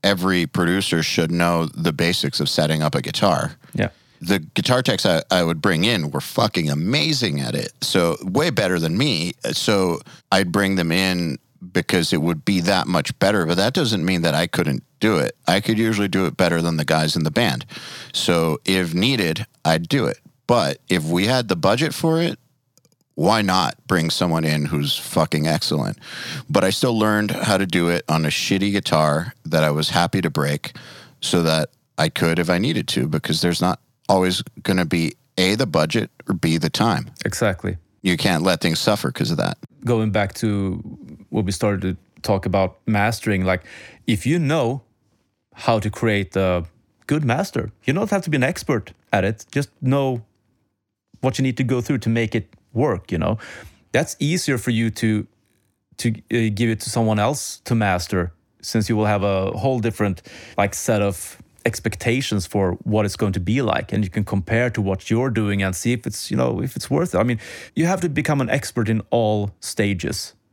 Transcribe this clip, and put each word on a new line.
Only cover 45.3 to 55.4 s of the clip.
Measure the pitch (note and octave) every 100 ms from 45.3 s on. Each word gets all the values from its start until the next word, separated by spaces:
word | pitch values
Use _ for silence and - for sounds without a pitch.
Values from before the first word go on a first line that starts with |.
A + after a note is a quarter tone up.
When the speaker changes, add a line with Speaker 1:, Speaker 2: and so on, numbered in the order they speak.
| _ _
Speaker 2:
how | - - A2+
to | G#2+
create | - A2+ G2+ F#2 F#2+
a | F#2+ F2+ E2 _ _ _ -
good | D3+
master, | C#3+ C3 G3 - - -
you | -
don't | D#3+ G#3+
have | G3+
to | F3
be | D3
an |
expert | B2+ - - B2 - - _
at | G2+
it. | F#2+ G#2+ -
Just | C#3 C#3+ _
know | B2+ C#3 C3+ B2 A2 _ _ _ _ _ _ _ _ _
what | C3 -
you |
need | C3 A#2+
to |
go | B2+ B2+
through | A2+ C3+
to | A2
make | A2+ A2
it | A2+ - - _
work, | A2+ C#3 - -
you | E2+
know? | E2 A2 - - - _ _
That's | C3+ D#3+ -
easier | D3 F3+ - B2+
for | B2+
you | A2+ A2+
to, | G#2+ A2 G#2+ G#2 _